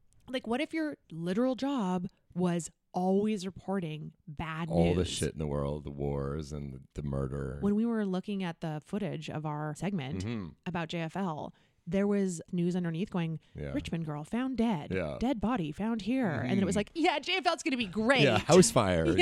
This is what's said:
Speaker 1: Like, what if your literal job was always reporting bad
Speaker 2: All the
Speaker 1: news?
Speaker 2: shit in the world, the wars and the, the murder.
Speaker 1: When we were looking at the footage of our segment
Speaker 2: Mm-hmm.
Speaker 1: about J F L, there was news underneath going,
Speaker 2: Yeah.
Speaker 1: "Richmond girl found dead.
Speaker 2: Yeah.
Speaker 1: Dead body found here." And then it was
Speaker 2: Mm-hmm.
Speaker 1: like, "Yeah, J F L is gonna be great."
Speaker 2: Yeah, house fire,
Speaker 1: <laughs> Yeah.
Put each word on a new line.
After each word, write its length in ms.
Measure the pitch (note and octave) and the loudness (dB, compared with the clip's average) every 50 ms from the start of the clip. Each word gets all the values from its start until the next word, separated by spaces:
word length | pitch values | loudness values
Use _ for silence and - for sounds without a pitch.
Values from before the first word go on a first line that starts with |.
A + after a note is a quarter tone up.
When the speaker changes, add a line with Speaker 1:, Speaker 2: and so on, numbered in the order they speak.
| _ _ _ _ _ - | _ _ _ _ _ -8
Speaker 1:
Like, 200 | B3+ C4 - G#3+ | -6 -6 -4 -2
what 120 | A#3 B3+ | -2 -2
if 140 | D#4 D#4 - | -2 -2 -2
your 240 | D#4+ D#4 D4+ C#4 - _ - E3 | -4 -4 -4 -6 -8 _ -14 -10
literal 420 | D#3 E3 F3 F#3+ G#3 B3 C4 C4 | -6 -4 -2 0 2 2 2 0
job 540 | G#3+ C4 C#4 C#4+ C4 G3+ F3+ F#3 F#3 F3+ G3 - _ _ - - | 0 -2 -2 -2 0 0 0 0 -2 -2 -6 -10 _ _ -10 -4
was 340 | F3 F3+ F3+ E3+ F3 D#3 - - _ _ _ | 0 0 0 0 0 -4 -6 -12 _ _ _
always 540 | - F3+ F3+ F#3 F#3+ G3 G#3 G#3+ A3 G3+ F3 | -4 -2 2 2 4 4 2 2 0 -2 -4
reporting 680 | G3 F#3 - - - F#3+ G3 F3 D#3 D#3 D3+ D#3 D#3+ D#3 _ _ - | -8 -10 -10 -6 -4 -2 -2 -2 -4 -6 -8 -10 -12 -14 _ _ -14
bad 400 | D3 - - D#3 D#3+ D#3+ E3+ D#3+ | -10 -8 -6 -6 -4 -4 -4 0
Speaker 2:
All 200 | - E2+ E2+ E2+ F2 | 2 4 4 4 4
the 0 | |
Speaker 1:
news? 120 | F2+ F2 E2 | 4 2 0
Speaker 2:
shit 240 | - - - D2 | 0 -2 -2 -2
in 80 | - C#2+ | -2 -2
the 80 | D#2+ D2 | -4 -2
world, 380 | C#2+ D2 C#2+ C#2 D2 D2+ C#2+ | -2 0 -2 -2 -4 -4 -6
the 60 | C#2+ | -8
wars 600 | C#2+ C#2 C#2+ C#2+ C#2+ C#2+ C#2 C#2 C#2+ D#2 D#2 C#2+ | -6 -4 -2 -2 -2 -2 -2 -2 -4 -4 -6 -6
and 220 | D2+ D2 C#2+ C#2 C2 | -8 -8 -8 -8 -10
the, 80 | C2 C2+ - - - | -12 -16 -14 -10 -6
the 60 | D2 C#2+ | -4 -2
murder. 520 | C2+ C2+ C#2 C2 C2+ C#2 C#2 C2+ B1+ C#2+ | 0 0 0 0 -2 -4 -4 -4 -4 -2
Speaker 1:
When 140 | G3 G3+ G#3 | 0 0 2
we 100 | G#3 A3+ | 2 0
were 200 | A#3 A#3 A3 G#3 | 0 0 -2 -2
looking 380 | G3 F#3 F#3 - - G#3 G3 F#3+ | -2 -2 -4 -4 -4 -4 -4 -4
at 160 | F3 E3 - | -6 -6 -6
the 220 | - D#3+ D3+ D3+ - | -6 -6 -6 -6 -8
footage 440 | - - G#3+ G#3 D#3 C#3+ D#3+ D3+ - | -6 -6 -4 -4 -4 -4 -6 -8 -8
of 160 | - D#3 D3+ | -8 -6 -6
our 280 | D#3 D3 D3 D3+ D#3 D3 - | -4 -4 -4 -4 -6 -6 -4
segment 480 | - F#3+ G3 F3+ C3 C3 D3 F#2 F#2 | -4 -4 -2 -2 -4 -4 -4 -4 -4
Speaker 2:
Mm-hmm. 220 | A2 A#2+ A2 F#2+ D#2+ - - - | -4 -4 -4 -6 -8 -12 -12 -8
Speaker 1:
about 240 | - E3+ F3+ E3 D3+ | -6 -4 -4 -4 -4
J 100 | - E3+ | -4 -4
F 160 | E3 D#3+ - | -6 -4 -4
L, 380 | F3+ G3 F3+ D#3 C#3+ - - - _ _ _ _ _ - - | -4 -4 -4 -4 -6 -8 -10 -12 _ _ _ _ _ -8 -2
there 180 | E3 G3 G3+ | 0 2 2
was 340 | G3+ G3+ G3+ G3 F#3+ F3 D#3+ - _ | 2 2 2 2 0 -2 -4 -8 _
news 240 | - F3 E3+ F3 F3 | -2 0 2 2 2
underneath 340 | F#3 F3+ E3+ E3 D#3+ G3 - | 0 0 -2 -2 -2 -4 -2
going, 300 | - F3+ E3+ D#3+ D#3+ D3+ _ _ - | -2 -2 -2 -2 -4 -6 _ _ -10
Speaker 2:
Yeah. 160 | - D3+ - C3+ | -8 -6 -4 -4
Speaker 1:
"Richmond 320 | D4 - - - E3 E3 | -4 -4 -4 -4 -4 -4
girl 180 | D#3 D3 D3 D3+ | -4 -6 -8 -8
found 340 | - - A#3 B3+ C4 C4 A3 | -4 -4 -2 -2 -2 0 2
dead. 340 | A3+ A#3+ G#3+ D3+ C#3+ - F2 | 2 2 2 0 -2 -2 -2
Speaker 2:
Yeah. 240 | F#2 E2+ D2+ C#2+ - | -2 -2 -2 -2 -2
Speaker 1:
Dead 220 | - B3+ C#4+ A3 | 0 0 0 0
body 300 | F#3+ G#3 B3+ A3+ E3+ D3 | 0 -2 0 0 -2 -4
found 320 | D3+ - G3 A3+ A#3 A3+ F#3+ | -4 -4 -2 -2 -2 -2 -2
here." 260 | G#3 B3+ C4 B3+ F#3+ | -2 0 0 0 0
And 220 | D3 C#3+ C#3+ - | 0 0 0 0
then 80 | - G3 | 2 2
it 60 | F#3+ | 2
was 80 | E3+ F#3 | 2 2
Speaker 2:
Mm-hmm. 40 | G#3 | 0
Speaker 1:
like, 100 | G#3+ - - | 0 -2 -2
"Yeah, 240 | E4+ D4+ F4+ D4+ D4+ | 0 2 2 2 0
J 200 | C4+ - F4+ F#4+ | -2 -2 -2 0
F 100 | C#4 F4 | 2 2
L 80 | E4 | 0
is 80 | - - | 0 0
gonna 140 | D#4+ C4+ B3 | -2 0 0
be 100 | A#3+ F#3+ | -2 -2
great." 340 | D#3+ G3+ A3 A3+ C#4 B3+ | -2 0 4 4 6 6
Speaker 2:
Yeah, 160 | A3 C3 A2+ G#2 | 6 6 6 4
house 320 | G2+ - D3+ F#3 F3+ - | 6 8 10 10 10 10
fire, 360 | - C3 A2 F#2+ F2+ E2 D#2+ | 8 4 6 6 6 4 4
Speaker 1:
<laughs> 20 | - | 4
Yeah. 60 | E2+ F#2 | 6 6